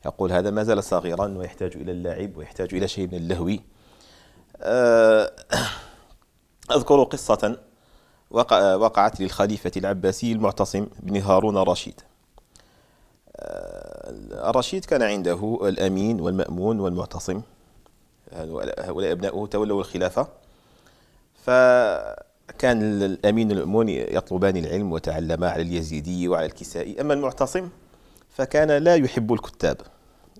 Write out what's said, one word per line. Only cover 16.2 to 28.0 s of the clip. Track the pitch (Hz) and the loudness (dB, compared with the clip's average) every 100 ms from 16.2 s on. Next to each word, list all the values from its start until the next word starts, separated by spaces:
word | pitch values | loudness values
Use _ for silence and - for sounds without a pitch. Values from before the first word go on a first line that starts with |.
والمأمون | 85 92 - 87 101 113 | 0 0 -2 -2 -2 0
والمعتصم، | 95 90 85 87 - 95 120 _ _ _ _ _ _ _ - | -2 -4 -6 -8 -6 -6 -8 _ _ _ _ _ _ _ -18
هؤلاء، | 87 80 76 53 - 92 | -12 -10 -8 -6 -8 -6
هؤلاء | 80 95 | -4 -2
أبناؤه | 87 98 95 104 | -2 -4 -6 -4
تولوا | 104 104 101 | -2 0 -2
الخلافة، | 92 87 90 - 147 - _ _ _ _ _ _ _ _ _ _ | -4 -2 -2 -2 -6 -10 _ _ _ _ _ _ _ _ _ _
فكان | - 127 127 123 110 78 53 53 - _ - - 127 117 107 101 | 2 6 8 6 4 0 -6 -14 -18 _ -20 -2 2 2 0 0
الأمين | 98 92 104 110 113 | -2 2 2 2 2
والمأمون | 98 73 107 113 | 0 0 2 2
يطلبان | 69 50 87 - 92 98 92 | -2 -2 -4 -2 0 0 0
العلم | 78 90 101 | -2 -4 -2
وتعلما | 80 - 78 82 82 87 | -4 -4 -4 -4 -2 -2
على | 80 | -2
اليزيدي | 85 87 80 78 78 90 87 | -4 -4 -4 -8 -6 -4 0
وعلى | 85 78 | 0 -2
الكسائي، | - - 82 - - | -8 -12 -10 -8 -6
أما | 147 | -2
المعتصم | 143 139 - 131 180 180 - _ _ | 0 -2 -2 -2 -2 -8 -16 _ _